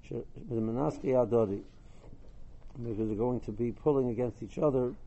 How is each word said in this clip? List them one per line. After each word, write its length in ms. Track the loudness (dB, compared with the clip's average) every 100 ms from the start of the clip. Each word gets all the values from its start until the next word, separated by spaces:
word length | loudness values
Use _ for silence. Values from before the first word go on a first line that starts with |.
| -6
Sh-, 180 | -8 -8 -12 -4
the 60 | -2
Menaske 480 | 0 0 -2 -2
Adori. 580 | 2 4 6 4 4 0 -6 -18 -18 -16 -16 -16 -16 -14 -14 -12 -14 -8
Because 260 | -4 0 0
they're 80 | 2
going 240 | 2 0
to 100 | -2
be 180 | -2 -2
pulling 380 | 2 4 4 4
against 340 | 2 0 -2
each 140 | -8 2
other 360 | 4 4 2 -2